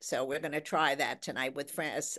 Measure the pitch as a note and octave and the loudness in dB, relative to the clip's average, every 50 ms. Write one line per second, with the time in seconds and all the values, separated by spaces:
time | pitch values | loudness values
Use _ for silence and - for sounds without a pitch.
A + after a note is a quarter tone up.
0 | - - - B2 C3 C3 C#3 D#3 D#3 D#3 C#3+ D3+ D3+ - - D#3+ D#3+ D3 C#3 C#3 | -6 -2 0 0 0 0 0 -2 -2 -2 -2 -2 -2 0 2 4 6 6 6 4
1 | C#3+ A#2 B2 - - - C#3+ B2+ C3 C3 C3 C#3+ D3 C#3+ - - D#3+ D3+ A2 C3+ | 2 0 0 -4 -6 -6 -2 -2 -2 -2 -2 -4 -6 -6 -4 -4 -4 -2 -2 -2
2 | D#3 - - | -2 -4 -6